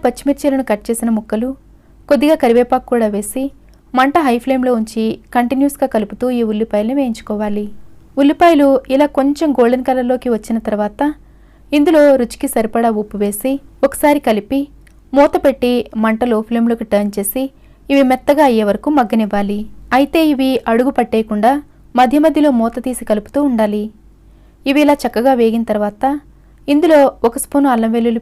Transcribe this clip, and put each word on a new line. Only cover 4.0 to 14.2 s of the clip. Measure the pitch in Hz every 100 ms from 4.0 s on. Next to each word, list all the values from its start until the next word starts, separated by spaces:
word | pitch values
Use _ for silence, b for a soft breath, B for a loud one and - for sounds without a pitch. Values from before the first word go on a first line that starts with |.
| 269 330 277
హై | 240
ఫ్లేమ్లో | 262 262 247 233
ఉంచి | 220 226 220 - _ 247
కంటిన్యూస్గా | 240 269 285 - 262
కలుపుతూ | 220 202 202 247 240
ఈ | 220
ఉల్లిపాయల్ని | 214 220 208 220 277
వేయించుకోవాలి. | 254 220 - 208 208 208 208 - - - - 269
ఉల్లిపాయలు | 285 311 339 302 277 262 -
ఇలా | 269 294 285
కొంచెం | 277 285 320 254
గోల్డెన్ | 240 254 254
కలర్లోకి | 254 240 254 247 214
వచ్చిన | - 226 220
తర్వాత | 208 208 208 294 302 b b b b b 294
ఇందులో | 311 320 285 262
రుచికి | 233 - 277
సరిపడా | 233 220 233 233 214
ఉప్పు | 208 202
వేసి | 202 202 262 277 - - 277
ఒకసారి | - 294 294